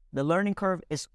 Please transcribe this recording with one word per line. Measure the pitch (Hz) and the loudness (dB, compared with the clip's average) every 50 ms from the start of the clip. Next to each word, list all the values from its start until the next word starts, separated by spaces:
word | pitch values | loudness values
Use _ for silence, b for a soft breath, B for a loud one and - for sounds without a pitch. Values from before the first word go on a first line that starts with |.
| _ _ - | _ _ -4
the | 135 139 | 0 2
learning | 151 170 190 202 202 196 | 2 2 2 2 0 0
curve | - 202 190 185 165 - - | 0 0 0 0 -2 -4 -6
is | 151 139 - - _ | -6 -6 -6 -6 _